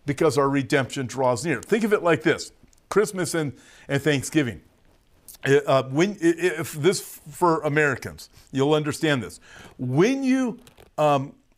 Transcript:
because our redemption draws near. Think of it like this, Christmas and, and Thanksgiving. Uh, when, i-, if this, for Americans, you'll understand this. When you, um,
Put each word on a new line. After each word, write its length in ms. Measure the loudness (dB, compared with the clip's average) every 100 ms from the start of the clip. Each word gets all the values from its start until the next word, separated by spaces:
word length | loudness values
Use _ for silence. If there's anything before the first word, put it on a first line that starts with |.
because 320 | -8 0 2 2
our 120 | 2
redemption 580 | 0 0 0 0 -6 -8
draws 380 | -2 0 0
near. 160 | -2 -4
Think 240 | -2 0
of 80 | 2
it 100 | 2
like 200 | 2 2
this, 300 | 2 0 -4 -18 _ _ _
Christmas 460 | 0 0 -2 -4
and, 180 | -2 -4 -8 -18 -20 -4
and 140 | -2
Thanksgiving. 600 | 0 0 0 0 -2 -4 -16 _ _ _ _ _ -20 -8
Uh, 400 | 2 2 4 2
when, 280 | 2 0 0
i-, 40 | 2
if 500 | 0 2 0 -2 -6
this, 280 | -2 0 0
for 600 | -6 -18 -20 0 2 2
Americans, 720 | 0 2 2 0 -8 -14 -18 -20 _
you'll 240 | -2 2
understand 480 | 2 0 -2 0 0
this. 160 | -4 -14 -20 -20 -20 -10
When 460 | -2 2 2 2
you, 340 | 0 0 0 -6 -16 -20 -12 0
um, 380 | 2 2 -2 -12 _